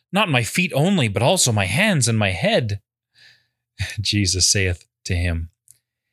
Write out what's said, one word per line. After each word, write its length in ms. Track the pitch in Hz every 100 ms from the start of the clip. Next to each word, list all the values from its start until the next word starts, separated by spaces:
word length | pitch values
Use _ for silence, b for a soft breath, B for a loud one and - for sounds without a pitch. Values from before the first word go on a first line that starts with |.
| _
not 160 | 185 208
my 140 | 131
feet 300 | 113 - 175
only, 340 | 135 165 196 117
but 140 | 92
also 280 | 131 180 -
my 140 | 107
hands 440 | 95 113 214 165 117
and 100 | 113
my 120 | 101
head. 500 | 90 196 214 117 101 - _ _ b b b
<laughs> 600 | b _ _ - 92 -
Jesus 480 | 98 104 95 92 -
saith 380 | 107 95 87 - _
to 100 | -
him, 360 | 90 87 82 82 _ _ _ _ _ _